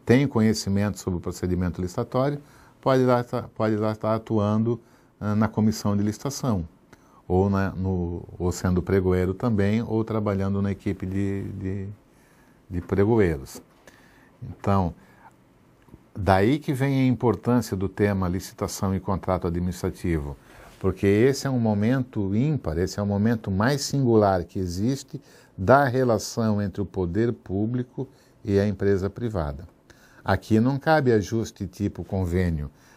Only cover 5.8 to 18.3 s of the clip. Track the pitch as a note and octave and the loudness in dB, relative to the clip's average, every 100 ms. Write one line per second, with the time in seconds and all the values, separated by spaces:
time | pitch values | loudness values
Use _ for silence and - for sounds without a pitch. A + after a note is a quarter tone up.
5.8 | G#2 G2+ G#2 G#2 C#3+ - C3+ G2+ D#2+ - | -2 0 -2 -4 -8 -6 -4 -4 -6 -14
6.8 | _ - _ _ - F2+ G2 G2 G2 - | _ -20 _ _ 0 2 2 2 0 -2
7.8 | F#2+ F#2 F2 F2 - - F2+ - F#2 F2+ | -4 -2 -4 -6 -12 -4 -4 -2 0 0
8.8 | E2 G2 F#2 F#2 F2+ F#2+ B2 G#2 G2+ A2 | 2 2 2 2 0 -2 -2 0 2 0
9.8 | A2 A2 A2+ A2 G#2 G2 G2 G2 G2 F#2+ | -2 -4 -2 -2 -2 -2 -2 -2 -2 -4
10.8 | G2+ F#2 F#2 G2 G2 G2 G2 G2 F#2+ G2 | -4 -6 -6 -4 -4 -6 -8 -8 -8 -8
11.8 | G2 G#2 _ _ _ _ _ _ _ F2+ | -10 -14 _ _ _ _ _ _ _ -8
12.8 | - F#2+ G2+ A#2 F#2 D2 C2 - - _ | -2 2 4 4 4 2 -6 -18 -20 _
13.8 | - - - _ _ _ - - - G2 | -20 -20 -20 _ _ _ -16 -8 0 0
14.8 | F2 - - - - _ _ _ _ _ | 0 -4 -16 -20 -20 _ _ _ _ _
15.8 | _ - _ - F#2 F#2+ G#2+ D3 - C3 | _ -20 _ -4 2 4 4 2 -2 -2
16.8 | C#3 C3+ C3 B2 A#2+ G2+ A#2 B2 A2 F#2+ | 0 2 2 4 2 2 2 0 0 -2
17.8 | F#2+ - G#2 F#2+ F2+ | -4 0 0 2 0